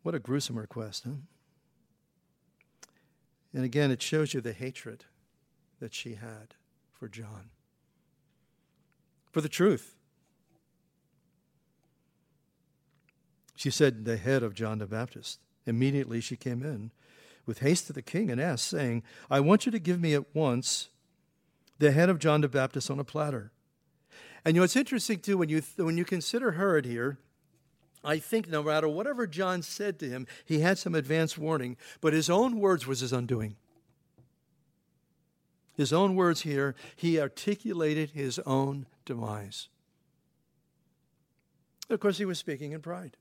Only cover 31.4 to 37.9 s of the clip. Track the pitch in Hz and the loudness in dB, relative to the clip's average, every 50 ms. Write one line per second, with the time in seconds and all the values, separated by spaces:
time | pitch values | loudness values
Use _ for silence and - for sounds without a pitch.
31.4 | 151 156 160 147 123 123 123 _ - - - - - 156 151 160 151 170 175 202 | -2 -2 -2 -2 -2 -6 -8 _ -16 -20 -14 0 2 4 4 4 4 4 4 4
32.4 | 240 262 240 214 202 196 185 156 123 131 135 120 131 123 131 123 123 117 123 110 | 4 4 2 2 4 4 4 2 0 -4 -4 -4 -2 -2 -2 -2 0 0 -2 -2
33.4 | 110 107 104 _ _ _ _ _ _ _ _ _ _ _ _ _ - _ _ _ | -2 -6 -8 _ _ _ _ _ _ _ _ _ _ _ _ _ -20 _ _ _
34.4 | _ _ _ _ _ _ _ _ _ _ _ _ _ _ _ _ _ _ _ _ | _ _ _ _ _ _ _ _ _ _ _ _ _ _ _ _ _ _ _ _
35.4 | _ _ _ _ _ _ _ - 147 120 147 170 196 196 185 190 185 175 165 - | _ _ _ _ _ _ _ -2 0 2 4 4 4 4 4 4 4 4 4 2
36.4 | - 156 143 139 139 139 127 - - - - - 170 170 165 156 143 135 - - | -2 -2 0 0 0 0 -2 -6 -14 -20 -10 -2 0 2 2 2 0 -2 -4 -4
37.4 | - 208 208 196 - 220 190 170 160 151 | -4 -4 -4 -2 -4 -6 -2 0 0 0